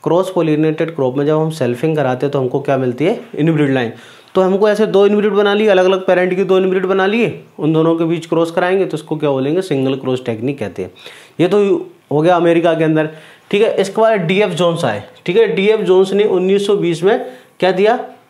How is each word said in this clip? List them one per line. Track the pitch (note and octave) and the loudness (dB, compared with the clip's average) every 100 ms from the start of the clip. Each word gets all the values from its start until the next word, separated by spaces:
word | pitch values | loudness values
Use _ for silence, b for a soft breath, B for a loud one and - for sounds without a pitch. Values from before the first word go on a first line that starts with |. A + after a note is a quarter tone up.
क्रॉस | D3+ E3 F#3 | 0 0 0
पॉलिनेटेड | F#3 D#3+ D3+ D#3+ D#3 E3 | -2 0 0 0 -2 -6
क्रॉप | D#3+ C3 C3 | -2 -4 -2
में | C#3+ | 0
जब | D#3 | 0
हम | D#3+ | -2
सेल्फिंग | D#3+ B2 A#2+ D#3+ D#3 | -2 -4 -2 -2 -2
कराते | C3 B2 C#3+ | -2 -2 -2
हैं | |
तो | C#3 | -2
हमको | B2+ C#3 | -2 -4
क्या | C#3 C3+ | -2 -2
मिलती | C3 A#2+ | -2 -2
है? | D#3+ A3+ - | -2 -2 -8
इनब्रीड | - D3+ D#3 D3 | -2 0 2 0
लाइन। | C3 A#2 A2 B B B | 0 -2 -8 B B B
तो | F#3 | 0
हमको | F#3 F#3+ G#3+ | 2 2 2
ऐसे | G#3 G#3+ | 2 2
दो | F#3 G3+ | 4 4
इनब्रीड | G#3 G#3 | 2 0
बना | G3+ G3+ | 2 2
लिए, | G#3 A3 | 2 2
अलग-अलग | F#3 F#3 F#3+ F#3 | 4 4 0 2
पेरेंट | F3+ F#3 | 2 2
की | F3+ | 0
दो | F#3 F#3+ | 2 2
इनब्रीड | F#3+ F#3 F#3 | 2 -2 0
बना | G3 F#3+ | 0 0
लिए, | A3 A3+ - - - | 0 -2 -4 -16 -4
उन | D3+ | 0
दोनों | D#3+ D#3+ E3 | 2 2 0
के | |
बीच | E3 E3+ D#3+ | -2 -4 -2
क्रॉस | E3 E3 | -2 0
कराएंगे | E3+ F3+ F#3+ F3 | -2 0 0 -2
तो | |
उसको | D3+ - D3+ | -6 -8 -4
क्या | D3+ | -2
बोलेंगे? | C3+ C3+ E3 | 0 0 -2
सिंगल | F#3 C#3 C3 | -2 -2 -2
क्रॉस | C3+ B2+ B2+ | -4 -4 -4
टेक्निक | B2+ A2 B2 C3+ | -4 -6 -6 -6
कहते | G2+ F2+ | -8 -8
हैं। | F#2 - B B B - | -12 -12 B B B -2
ये | E3+ | 2
तो | G#3 G3+ F3+ - - _ | 2 2 0 -4 -18 _
हो | D3 | 0
गया | D#3+ F3+ | 2 4
अमेरिका | E3+ E3+ E3+ | 4 2 2
के | D#3+ | 0
अंदर, | D#3+ D#3 D#3 B B B _ | 0 0 -2 B B B _
ठीक | G3+ | 0
है। | - - | 0 0
इसके | G3 A3 | -2 2
बाद | A3 A3 | 2 2
डीएफ़ | E3 F#3+ G#3 | 0 0 0
जोन्स | E3 F3 E3 | 0 -2 0
आए, | B2+ G#2 G#2 - - | -2 -4 -10 -12 -2
ठीक | F#3 | 2
है। | A3 | 2
डीएफ़ | F#3 G3 A3 | 2 0 0
जोन्स | F3+ F#3 F#3+ | 2 2 4
ने | G3 | 2
उन्नीस | G#3 F#3+ F#3 G3+ G3+ | 2 0 2 0 2
सौ | G3 | 0
बीस | E3+ D#3 | 0 0
में | F3+ B3+ - B B _ | 0 0 -4 B B _
क्या | F3+ | 0
दिया? | F3+ G#3 B3 - - _ | 2 2 0 -4 -16 _